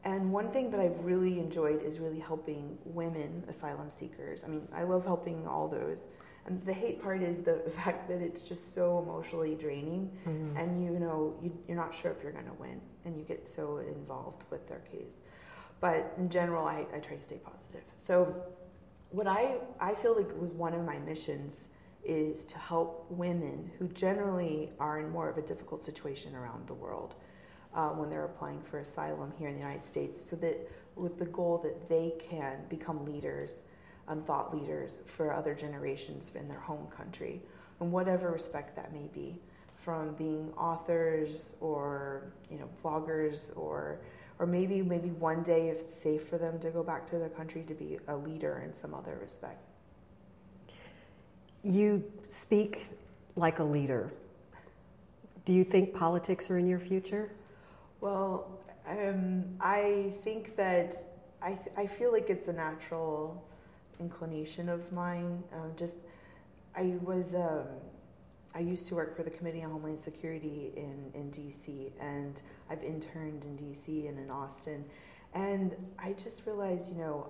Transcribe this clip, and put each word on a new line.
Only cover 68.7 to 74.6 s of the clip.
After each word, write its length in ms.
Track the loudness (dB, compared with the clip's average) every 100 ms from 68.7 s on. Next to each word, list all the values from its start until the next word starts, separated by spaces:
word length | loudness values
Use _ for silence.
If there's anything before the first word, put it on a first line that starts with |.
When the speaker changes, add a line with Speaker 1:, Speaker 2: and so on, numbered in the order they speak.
| -2 -2
Speaker 1:
to 60 |
work 220 | 0 0 -2
for 60 |
the 80 | -6
Committee 320 | -4 -6 -4
on 80 | -4
Homeland 280 | -4 -4 -6
Security 720 | -8 -8 -6 -4 -6 -6 -6 -6
in, 340 | -8 -8 -10
in 160 | -8 -8
D 220 | -8 -10
C, 400 | -10 -8 -8 -8 -6
and 400 | -6 -4 -4 -8 -14 -20 -10
I've 120 | -6
interned 600 | -4 -4 -6 -6 -6 -6
in 120 | -8 -8
D 180 | -8
C 320 | -8 -4 -4 -2
and 120 | -6
in 120 | -6
Austin. 540 | -6 -6 -6